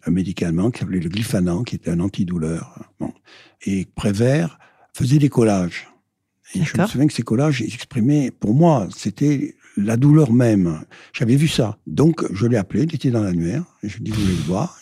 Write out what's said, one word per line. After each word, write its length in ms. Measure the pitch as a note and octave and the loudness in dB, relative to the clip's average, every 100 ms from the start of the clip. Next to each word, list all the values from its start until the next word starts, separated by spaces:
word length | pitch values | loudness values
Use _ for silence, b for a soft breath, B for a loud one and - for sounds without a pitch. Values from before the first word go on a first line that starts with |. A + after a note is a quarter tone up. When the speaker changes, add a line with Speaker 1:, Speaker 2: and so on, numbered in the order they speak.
| - | -2
Speaker 1:
un 60 | |
médicament 600 | F2+ F#2+ F2+ F2 E2 G#2+ | -2 -2 -4 -2 0 -2
qui 80 | A#2+ | -2
s'appelait 220 | F#2+ F#2 | -4 -4
le 80 | E2 | -4
Glyphanant, 540 | G2 A2+ G#2 F2+ F2 | -4 -2 -2 -2 -2
qui 120 | A#2+ - | -6 -8
était 160 | - | -4
un 80 | E2+ | -4
antidouleur. 960 | G2 - F2+ F2 D#2+ E2 - - - _ | -4 -4 -4 -4 -4 -6 -10 -18 -20 _
Bon. 100 | - - b b b b - | -12 -12 b b b b -6
Et 200 | G2 F2+ | -6 -6
Prévert 640 | - G#2+ G2+ A#2+ D3 E3 - b b b | -4 -2 0 2 2 -2 -8 b b b
faisait 260 | - B2+ D3 | -6 2 4
des 100 | C#3+ | 4
collages. 600 | - A2+ G2 F2 - - _ _ _ _ _ _ | 4 4 2 0 -6 -16 _ _ _ _ _ _
Et 60 | F#3+ | -4
je 120 | D#3 | -2
me 60 | - | 0
Speaker 2:
D'accord. 140 | G#3 | 0
Speaker 1:
souviens 160 | B2 D3 | 2 0
que 60 | |
ces 100 | - | 0
collages, 360 | A#2 A2+ D#3 B2+ | -2 0 0 0
ils 140 | A2+ | -4
exprimaient, 580 | A2+ - A#2+ A#2+ D3 B2 | -10 -8 0 2 2 0
pour 220 | - G2 | -2 0
moi, 340 | C3 E3+ C#3 F2+ - | 4 4 4 0 -6
c'était 600 | G#2+ - C#3+ C#3+ - - b - | -8 -2 0 0 -4 -10 b -4
la 180 | G#2 A#2 | -2 2
douleur 380 | C#3+ D3+ C3+ | 6 6 6
même. 480 | A#2+ A#2+ G2+ F2 D#2 - B B | 4 4 4 2 -2 -10 B B
J'avais 240 | - A2+ C#3 | -4 0 2
vu 100 | D#3 | 2
ça. 300 | - A2 G#2 - | 0 -2 -4 -6
Donc, 380 | - D#3 D#3+ - | 2 2 2 -4
je 120 | F#2+ A#2 | -2 0
l'ai 120 | A#2+ | 0
appelé, 260 | F#2 G2 | 0 -2
il 100 | D#3+ | -2
était 160 | D3 D3 | -2 -2
dans 140 | A#2 | 0
l'annuaire. 400 | G2+ F2 E2 C3 F3 _ | 0 0 -2 -4 -6 _
Et 40 | G#2 | -10
je 80 | G2+ | -8
lui 60 | |
ai 20 | |
dit, « 80 | A2 | -6
Vous 100 | G#2+ | -2
voulez 140 | G2 F2 | 0 0
le 60 | |
voir ? » 360 | D2+ F#2 - - | -2 -2 -4 -8